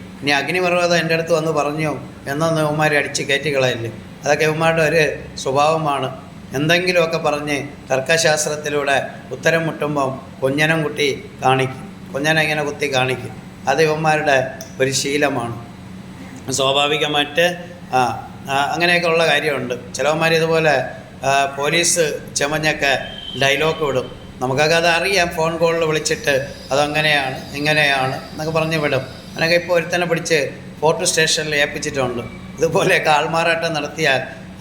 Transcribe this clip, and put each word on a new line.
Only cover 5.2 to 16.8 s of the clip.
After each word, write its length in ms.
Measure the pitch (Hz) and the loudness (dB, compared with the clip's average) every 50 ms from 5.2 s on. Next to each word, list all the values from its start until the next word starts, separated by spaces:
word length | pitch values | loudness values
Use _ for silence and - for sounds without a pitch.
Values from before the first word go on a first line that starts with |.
| - - - - | -8 -12 -12 -6
സ്വഭാവമാണ്. 840 | - 139 131 139 147 156 160 160 160 151 143 135 131 131 131 - - - - - - - - | -4 0 2 4 4 4 4 2 0 0 0 0 -2 -4 -6 -10 -14 -16 -18 -18 -14 -8 -4
എന്തെങ്കിലുമൊക്കെ 640 | 131 147 156 170 175 180 180 185 175 170 160 160 160 | -2 2 4 4 4 4 2 4 4 2 2 0 0
പറഞ്ഞ് 500 | 160 151 147 147 147 147 147 135 131 135 - - - - | 0 0 0 0 -2 -2 -4 -4 -4 -8 -12 -14 -6 -2
തർക്കശാസ്ത്രത്തിലൂടെ 1160 | 131 131 131 - 165 160 160 160 151 151 - 160 151 147 151 151 143 147 143 139 139 131 113 - - - - - | -2 0 2 2 2 4 4 4 2 2 0 -2 -4 -4 -4 -2 -2 0 0 2 2 0 0 -2 -6 -14 -12 -12
ഉത്തരം 360 | 131 131 - 160 160 165 165 160 | -10 -2 0 2 2 2 2 -2
മുട്ടുമ്പം 540 | 147 - 151 147 151 143 139 131 131 - - - - - | -4 -4 -4 -2 0 0 -2 -2 -4 -6 -10 -14 -6 -2
കൊഞ്ഞനം 420 | 131 135 139 151 156 156 165 160 156 | -2 0 2 2 2 2 2 2 0
കുട്ടി 400 | 147 - - 147 139 123 - - - - - 131 | -2 -2 0 0 0 -2 -4 -8 -14 -10 -2 2
കാണിക്കും, 640 | 131 131 135 135 131 - - - - - - - - - | 2 4 4 2 -2 -4 -8 -14 -14 -16 -16 -14 -10 -6
കൊഞ്ഞനം 280 | 135 143 156 160 160 | -2 0 2 2 2
ഇങ്ങനെ 220 | 156 151 151 151 147 | 2 2 0 -2 -2
കുത്തി 300 | 143 - - 151 139 131 | -4 -4 -4 -4 -2 0
കാണിക്കും. 500 | 127 127 127 127 120 - - - - - - - - - 131 | 0 2 0 0 -2 -6 -8 -12 -14 -16 -18 -18 -4 -2 0
അത് 140 | 135 147 | 4 4
ഇവന്മാരുടെ 680 | 160 156 156 156 160 156 156 156 147 147 139 131 123 - - - - - - - | 4 4 4 2 2 2 2 4 4 4 4 4 2 0 -4 -10 -14 -12 -4 -2
ഒരു 120 | 135 135 | 0 0
ശീലമാണ്. 760 | 135 135 - 143 139 147 147 139 135 127 117 117 117 117 - - - - - - - - - - - - - - - - - - | 0 0 -2 0 0 2 2 0 0 -2 -4 -6 -8 -10 -12 -14 -16 -16 -18 -16 -16 -16 -16 -16 -16 -16 -16 -16 -16 -14 -8 -6
സ്വാഭാവികമായിട്ട്, 1080 | 131 131 135 135 139 143 | -2 0 2 4 4 4